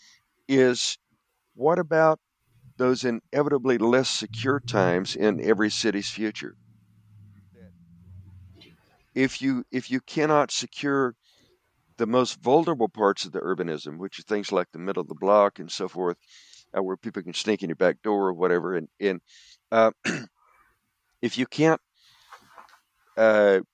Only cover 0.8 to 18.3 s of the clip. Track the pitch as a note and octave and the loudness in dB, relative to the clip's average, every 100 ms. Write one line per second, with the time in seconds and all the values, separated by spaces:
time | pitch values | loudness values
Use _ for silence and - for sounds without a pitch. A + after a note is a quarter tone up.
0.8 | - - _ _ _ _ _ A2+ D3 F3 | -4 -8 _ _ _ _ _ -4 0 0
1.8 | D#3 D#3+ D#3+ D#3 _ _ _ _ - - | 0 2 2 2 _ _ _ _ -20 -2
2.8 | B2+ B2+ B2+ A2+ _ C#3 C#3+ C#3 B2+ A#2+ | 0 2 0 -4 _ -2 0 0 2 2
3.8 | A2+ B2+ C3 - A2 A2 B2+ C#3 - G#2+ | 4 4 2 -4 -8 -6 -2 -2 -2 0
4.8 | F2+ F2 F#2+ - G#2+ F2+ F2+ G#2 G#2+ - | 2 2 -2 0 0 0 2 2 2 0
5.8 | A2 G2 G2+ - G#2+ - A#1+ - _ _ | -2 -2 -6 -6 -6 -6 -14 -16 _ _
6.8 | _ _ _ - - - _ _ F2+ _ | _ _ _ -20 -20 -20 _ _ -20 _
7.8 | _ - - - - - - - - _ | _ -20 -20 -20 -20 -20 -20 -20 -20 _
8.8 | _ _ _ B2+ C3 - C3+ B2 - B2+ | _ _ _ -2 -2 0 -2 -2 -4 -8
9.8 | - B2+ - D#3+ D3+ D3+ B2+ - B2+ - | -4 -6 -4 -2 2 2 2 -4 -8 -8
10.8 | C#3+ C#3 B2 A2+ _ _ _ _ _ _ | -2 0 -2 -6 _ _ _ _ _ _
11.8 | _ - A2 B2+ B2 - A#2+ D3+ E3+ C#3 | _ -6 0 2 0 -2 2 2 2 -2
12.8 | G#2+ - G2+ G2 F2+ E2+ E2+ F2+ E2+ D2+ | -4 0 0 0 -6 -8 -4 -4 -4 -6
13.8 | D2+ D#2 F#2+ - - G#2 F#2+ F#2+ F2 D#2+ | -10 -12 -12 -14 -6 -6 -2 -2 -2 -10
14.8 | F#2 F#2+ D#2+ D#2+ F#2+ G#2 G2+ - E2 - | -8 -8 -8 -4 4 4 4 0 -14 -10
15.8 | F#2 F2+ F2+ F2 _ - _ - _ G#2 | -8 -4 -4 -4 _ -20 _ -20 _ -6
16.8 | F#2 F#2+ A2+ G2+ E2+ - A2 G#2 F2+ D#2+ | -6 -8 -10 -12 -10 -8 -4 -2 -4 0
17.8 | F2+ D2 G#2+ G2+ F#2+ | 0 0 -2 0 0